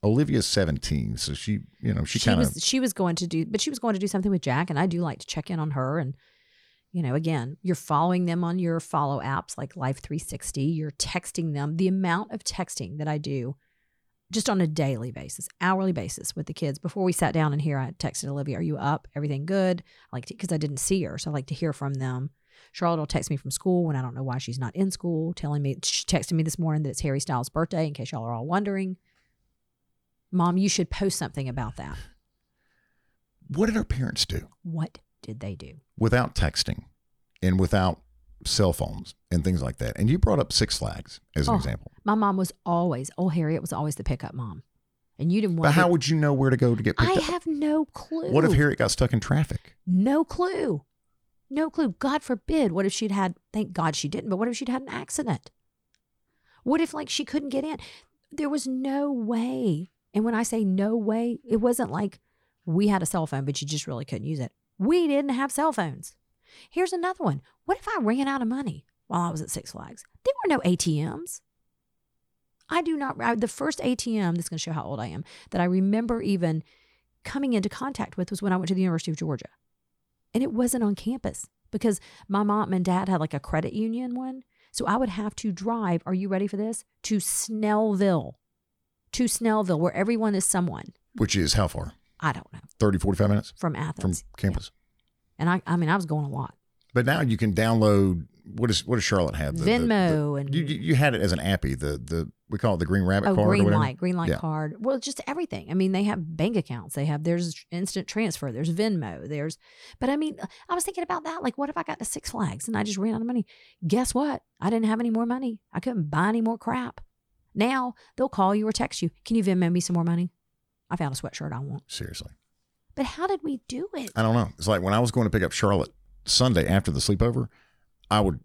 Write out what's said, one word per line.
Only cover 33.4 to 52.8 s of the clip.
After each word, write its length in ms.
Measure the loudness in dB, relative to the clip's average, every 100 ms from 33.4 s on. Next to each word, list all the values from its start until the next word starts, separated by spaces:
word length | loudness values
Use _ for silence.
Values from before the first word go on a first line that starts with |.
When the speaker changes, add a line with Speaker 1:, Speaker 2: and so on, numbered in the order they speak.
| -8
Speaker 1:
What 180 | 0 2
did 120 | 2
our 60 |
parents 440 | 0 -2 -2 -2 -2
do? 220 | -4 -8 _
Speaker 2:
What 380 | -8 -6 -6 -8 _ _
did 160 | -14 -10
they 160 | -10 -10
do? 240 | -14 -20 _ 0
Speaker 1:
Without 380 | 2 4 2 2
texting 480 | 0 0 -2 -4 -8 _ _ _ _ _
and 180 | 2 4
without 440 | 4 4 2 0 _ _ _ -12 -4
cell 260 | 2 4
phones 440 | 2 -4 -6 -12 -18 _
and 120 | 0
things 180 | 2 0
like 160 | -2 -4
that. 180 | -6 0
And 120 | 2
you 80 | 4
brought 200 | 4 4
up 140 | 2
Six 240 | 2 2 0
Flags 420 | -4 -6 -12 -18 _ 0
as 120 | 2
an 80 | 2
Speaker 2:
Oh, 20 |
Speaker 1:
example. 340 | 0 -6 -10 _ 0
Speaker 2:
my 100 | 2
mom 220 | 2 2
was 160 | -2 -4 -2
always, 440 | 2 2 0 -6 -2
oh, 120 | 0
Harriet 300 | 2 2 0
was 120 | -2
always 220 | -4 -4 -4
the 80 |
pickup 300 | -4 -4 -4
mom. 300 | -8 -8 -10 -18 _ _ _ _ _
And 140 | 0
you 100 | 2
didn't 140 | 2 4
want 120 | 6
Speaker 1:
But 40 |
how 140 | 8 8
Speaker 2:
to 40 |
Speaker 1:
would 160 | 6 4
you 80 | 2
know 160 | 4
where 160 | 4 4
to 60 | 6
go 200 | 4 4
to 80 |
get 120 | 2 4
picked 140 | 4
Speaker 2:
I 60 | 4
Speaker 1:
up? 80 |
Speaker 2:
have 240 | 2 -2 -2
no 380 | 0 2 2 0
clue. 460 | -6 -8 -6 2
Speaker 1:
What 140 | 4 6
if 80 |
Harriet 240 | 6 4 4
got 120 | 0
stuck 200 | 2 2
in 80 | 2
traffic? 560 | 2 2 2 -4 -8 _ 0
Speaker 2:
No 360 | 2 4 4
clue. 600 | 2 0 -2 0 -2 -2 _ _ _ _ _ _ _
No 220 | -2 -2
clue. 240 | 0 0 0
God 240 | -2 -2
forbid. 500 | -2 -6 0 2 2
What 140 | 2